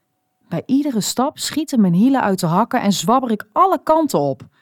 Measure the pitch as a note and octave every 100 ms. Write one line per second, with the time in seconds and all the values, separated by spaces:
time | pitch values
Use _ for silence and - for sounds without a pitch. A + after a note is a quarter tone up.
0 | _ _ _ _ _ E3+ - C4+ D4 A3+
1 | - - C4+ - - - D#4 B3+ F#3+ E3+
2 | B3 C4+ G#3 F#3+ F3 E3+ A#3 B3 G3+ F3+
3 | D#3+ B3+ B3+ G#3+ - - F#4+ D#4+ - D#4
4 | D#4 E3+ C#3+ C3 - _